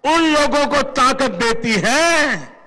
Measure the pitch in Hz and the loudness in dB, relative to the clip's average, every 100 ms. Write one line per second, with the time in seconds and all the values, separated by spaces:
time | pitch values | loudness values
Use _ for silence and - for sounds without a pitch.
0 | 277 330 320 302 285 285 285 285 269 - | 2 2 2 2 2 0 0 -2 -2 0
1 | 262 262 262 180 233 226 233 208 196 277 | 0 0 -4 -2 -2 -2 -2 -2 0 0
2 | 339 330 294 196 135 - | 2 0 -2 -4 -10 -20